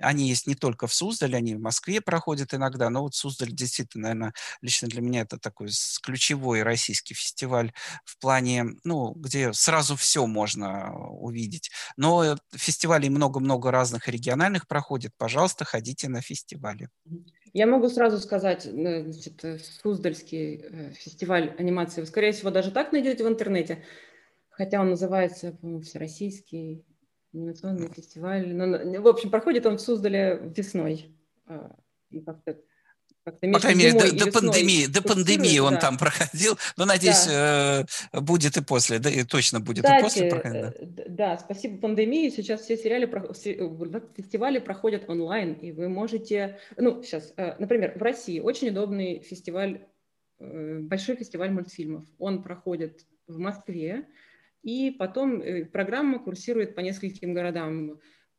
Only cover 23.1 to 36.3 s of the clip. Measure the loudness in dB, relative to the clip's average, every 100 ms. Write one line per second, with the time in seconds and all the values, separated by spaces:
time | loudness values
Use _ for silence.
23.1 | 0 0 0 0 0 0 -6 -10 -20 -20
24.1 | _ _ _ _ _ -2 2 2 2 0
25.1 | 2 0 -2 -12 -10 -10 -10 -10 -10 -10
26.1 | -8 -8 -8 _ -10 -10 -12 -16 _ _
27.1 | _ _ -10 -10 -8 -6 -4 -6 -10 -18
28.1 | -10 -4 -4 -2 -2 0 0 -2 6 8
29.1 | 8 4 0 2 4 4 0 0 0 2
30.1 | 2 2 0 -4 -6 -4 -2 -2 -4 -10
31.1 | _ _ _ _ -16 -16 -20 _ _ _
32.1 | -14 -12 -12 -10 -12 _ _ _ _ _
33.1 | _ -18 -4 4 6 8 8 10 10 8
34.1 | 8 6 6 6 6 6 6 4 2 2
35.1 | 4 4 6 6 6 6 6 4 2 0
36.1 | 0 -2